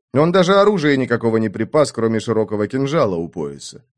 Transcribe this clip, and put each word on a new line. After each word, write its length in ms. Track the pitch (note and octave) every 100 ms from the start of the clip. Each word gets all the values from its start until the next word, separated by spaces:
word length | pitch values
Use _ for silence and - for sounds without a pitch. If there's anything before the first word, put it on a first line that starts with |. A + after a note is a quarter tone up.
| _
Он 180 | C#3 E3
даже 220 | F#3 F3
оружия 420 | G3 G3+ G3+ D3 C3+
никакого 400 | A#2+ A#2 A2+ A2+
не 120 | A2
припас, 440 | F#2+ G#2+ D3+ C#3
кроме 260 | - A2+ A2
широкого 480 | A#2 A2 G#2+ G#2 G#2
кинжала 500 | C3+ C#3 D#3+ A2+ E2+
у 120 | E2+
пояса. 560 | E2+ C#2+ C#2+ - - _